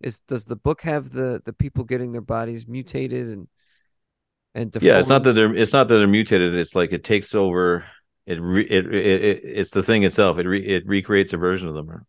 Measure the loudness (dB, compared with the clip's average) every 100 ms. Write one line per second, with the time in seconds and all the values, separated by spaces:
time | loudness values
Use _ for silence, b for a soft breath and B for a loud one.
0 | -12 -12 -10 -10 -8 -6 -4 -4 -4 -6
1 | -6 -6 -6 -6 -10 -8 -6 -6 -6 -6
2 | -6 -10 -8 -6 -6 -10 -12 -14 -10 -8
3 | -6 -8 -8 -12 -16 _ _ _ _ _
4 | _ _ _ _ _ -10 -8 2 4 6
5 | 6 4 4 4 4 2 2 2 4 4
6 | 4 4 2 2 2 0 -2 0 0 -2
7 | 0 -2 0 0 0 2 0 0 B B
8 | _ _ -10 -8 -2 0 2 0 0 0
9 | 2 2 2 0 -4 -8 -4 -2 2 2
10 | 2 4 2 2 -2 -2 -2 -4 -2 -4
11 | 0 0 0 -2 -2 -2 -6 -10 -12 -16